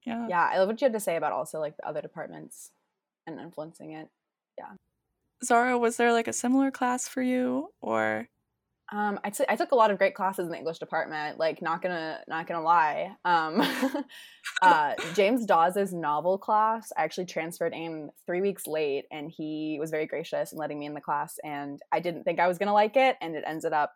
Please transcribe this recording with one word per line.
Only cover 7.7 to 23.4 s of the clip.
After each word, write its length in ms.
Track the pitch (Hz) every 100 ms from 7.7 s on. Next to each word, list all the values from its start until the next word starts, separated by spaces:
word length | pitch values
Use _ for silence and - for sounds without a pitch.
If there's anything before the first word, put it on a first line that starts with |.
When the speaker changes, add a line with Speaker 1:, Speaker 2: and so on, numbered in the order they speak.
| _
Speaker 1:
or? 480 | - 220 - 110 233 _ _ _ _ _ -
Speaker 2:
Um, 300 | 208 208 202
I 80 | 208
t-, 140 | 208 294
I 60 | 220
took 160 | 339
a 40 | 254
lot 140 | 220
of 80 | 196
great 160 | 196
classes 320 | 190 190 190 175
in 40 |
the 60 | 165
English 220 | 151 165
department, 600 | 156 160 - 156 151 -
like, 220 | 160 151
not 220 | 165 165
gonna, 380 | 185 175 160 156 -
not 200 | 160 165
gonna 160 | 170
lie. 520 | 160 170 156 147 175 -
Um, 360 | 180 175 160 170
<laughs> 1040 | 277 254 262 285 277 - - - - -
uh, 320 | 185 165 147 -
Speaker 1:
<laughs> 100 | 165
Speaker 2:
James 300 | 175 196 247
Dawes' 480 | 208 175 170 190 196
novel 460 | 175 156 147 170 190
class, 520 | - 214 220 226 214 -
I 80 |
actually 220 | 160 - 185
transferred 480 | - 160 170 165
in 360 | - 165 160 151 _ -
three 140 | 175
weeks 260 | 196 190 -
late, 380 | 156 151 139 -
and 180 | 151 151
he 460 | - 156 156 156 151
was 120 | 160
very 160 | 156 156
gracious 460 | 139 165 147 151
in 60 | 165
letting 200 | 151 147
me 80 | 147
in 80 |
the 60 | 147
class, 360 | - 147 147 -
and 340 | 151 143 143 143 -
I 80 | 160
didn't 240 | 170 160
think 160 | 180 170
I 80 | 175
was 100 | 175
gonna 140 | 202
like 220 | 208 214 269
it, 200 | 262 -
and 160 | 165
it 80 | 156